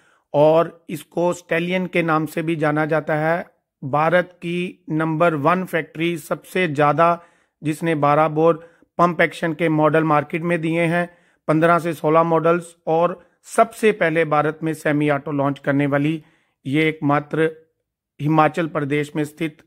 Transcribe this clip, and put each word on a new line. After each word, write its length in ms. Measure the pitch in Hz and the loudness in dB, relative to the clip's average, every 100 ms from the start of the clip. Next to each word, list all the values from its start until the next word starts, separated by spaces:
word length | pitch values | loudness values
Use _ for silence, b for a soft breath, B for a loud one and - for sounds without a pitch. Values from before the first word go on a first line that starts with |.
| b b b | b b b
और 520 | 143 151 160 165 - - | 2 4 4 0 -6 -12
इसको 440 | 160 - - 175 | -12 -10 -2 -2
स्टैलियन 520 | 175 - 165 175 185 175 | -2 -4 -4 -2 -4 -2
के 160 | 175 | -2
नाम 220 | 165 156 156 | 0 0 -2
से 160 | 170 | -6
भी 140 | 160 165 | -4 -2
जाना 300 | 151 151 156 | -2 -2 -2
जाता 300 | 156 151 151 | -2 -2 -2
है। 300 | 156 170 - _ _ _ | 0 -2 -6 _ _ _
भारत 460 | 139 147 160 180 175 | -4 0 2 2 -2
की 520 | - 170 175 180 - - | -8 -8 -6 -6 -10 -6
नंबर 440 | 156 160 156 175 | -2 -2 2 0
वन 320 | 156 143 180 180 | 2 0 0 -2
फैक्ट्री, 520 | 165 165 156 170 170 | -6 -6 -6 -6 -6
सबसे 500 | - 160 - 185 180 | -8 -10 -6 -4 -2
ज़्यादा 560 | 143 147 151 170 170 b b b b | 2 2 4 2 2 b b b b
जिसने 320 | 143 151 165 156 | -8 -4 -2 0
बारह 320 | 143 147 160 | 2 2 2
बोर 420 | 151 165 160 B B B - | 2 2 0 B B B 0
पंप 240 | 175 170 | 0 2
एक्शन 320 | 165 - 170 | -2 -2 -6
के 160 | 156 165 | -2 0
मॉडल 340 | 156 156 160 | 2 4 2
मार्केट 380 | 160 147 143 170 | 2 0 0 -6
में 200 | 170 170 | -4 -2
दिए 200 | 160 165 | -2 -2
हैं, 280 | 170 175 175 b b b - | 0 0 -4 b b b -2
पन्द्रह 320 | 156 170 170 | 2 4 2
से 140 | 165 | 0
सोलह 300 | 147 151 160 | -4 2 2
मॉडल्स, 520 | 165 165 165 175 170 _ - | 4 2 2 0 -2 _ -2
और 400 | 160 175 180 b b | 0 0 -4 b b
सबसे 480 | - - 226 - 214 | -8 0 0 2 0
पहले 340 | 208 165 160 156 | 2 0 0 0
भारत 340 | 151 151 156 | 0 0 -2
में 100 | 160 | -6
सेमी 360 | 151 156 147 147 | -4 -2 0 0
ऑटो 220 | 143 151 | 0 -2
लॉन्च 280 | 143 139 139 | -2 -2 -2
करने 280 | - 139 143 | -2 0 0
वाली 360 | 143 147 160 b b b b 135 | 0 0 -4 b b b b -4
ये 240 | 147 156 | 0 0
एकमात्र 640 | 151 143 147 147 156 160 160 _ _ _ _ _ - | 0 0 0 0 -2 -2 -4 _ _ _ _ _ -8
हिमाचल 460 | 147 156 151 165 165 | 0 2 2 2 -4
प्रदेश 440 | 156 143 147 147 160 | -4 -4 -4 -4 -6
में 80 | |
स्थित 340 | 147 - 160 - | -6 -6 -8 -8